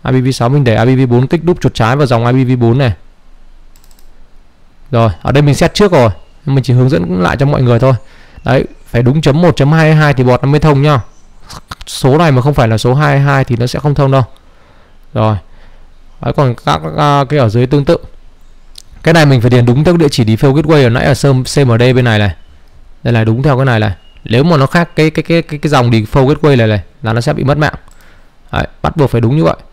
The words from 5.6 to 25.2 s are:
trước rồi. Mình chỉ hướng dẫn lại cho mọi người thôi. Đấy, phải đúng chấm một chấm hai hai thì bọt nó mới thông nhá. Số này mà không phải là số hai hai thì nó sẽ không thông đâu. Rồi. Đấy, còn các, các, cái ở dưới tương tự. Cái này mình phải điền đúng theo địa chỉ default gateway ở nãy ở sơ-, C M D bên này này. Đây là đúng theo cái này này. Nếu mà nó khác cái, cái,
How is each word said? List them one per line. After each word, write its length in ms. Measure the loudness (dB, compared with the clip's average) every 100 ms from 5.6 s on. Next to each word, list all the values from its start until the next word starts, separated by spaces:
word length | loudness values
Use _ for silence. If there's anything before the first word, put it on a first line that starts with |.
| -2
trước 180 | 0 2
rồi. 180 | 2 0 -2 -16 -12 -2
Mình 180 | -2
chỉ 100 | 0
hướng 160 | 0 2
dẫn 320 | 0 -4 -2
lại 160 | -2 -2
cho 80 | -2
mọi 160 | 0
người 180 | 0 2
thôi. 140 | 0 0 -6 -20 -20 -12
Đấy, 220 | -4 -2 -4 -12 -6
phải 180 | -2
đúng 180 | 0 0
chấm 200 | 0 2
một 140 | 0 2
chấm 160 | 0
hai 240 | 2 2 2
hai 180 | 2
thì 100 | 0
bọt 200 | 0 0
nó 60 | 0
mới 100 | 0
thông 220 | 2 2
nhá. 180 | 2 0 -4 -20 -20 -20 -20 -20 -20 -20 -16
Số 300 | -4 0 2
này 140 | 2
mà 100 | 2
không 120 | 0
phải 140 | 0 0
là 100 | 0
số 160 | 0
hai 260 | 0 0 0
hai 240 | 0 0
thì 120 | -2 -2
nó 120 | -4
sẽ 120 | -4
không 160 | -4 0
thông 160 | 0
đâu. 120 | 0 -2 -8 -20 -20 -20 -20 -20 -20 -10
Rồi. 220 | -4 -2 -2 -8 -20 -20 -20 -20 -20 -20 -10
Đấy, 120 | -6
còn 220 | -2 -2 -2 -4
các, 160 | -4 -6 -2
các, 280 | 0 0 0
cái 100 | 0
ở 100 | 0
dưới 180 | 0 0
tương 180 | 0 0
tự. 120 | -2 -4 -20 -20 -20 -20 -20 -20 -20 -20 -6
Cái 100 | 0
này 120 | 2 4
mình 160 | 2
phải 80 | 2
điền 160 | 2 2
đúng 180 | 2
theo 140 | 2 2
địa 120 | 0
chỉ 160 | 0 0
default 280 | 2 2
gateway 300 | 0 2 2
ở 60 | 2
nãy 160 | 0 -2
ở 80 |
sơ-, 300 | 0 0 0
C 240 | -2 0 0
M 40 | 2
D 20 | 2 2
bên 100 | 2
này 140 | 0
này. 160 | -2 -4 -18 -20 -20 -20 -20 -10
Đây 100 | -2
là 100 | 0
đúng 200 | 0 0
theo 140 | 0 0
cái 80 | 0
này 140 | 0
này. 120 | -2 -6 -16 -20
Nếu 200 | -2 0
mà 140 | 2 2
nó 80 | 0
khác 240 | 0 -2 -2
cái, 140 | -2
cái, 140 | -2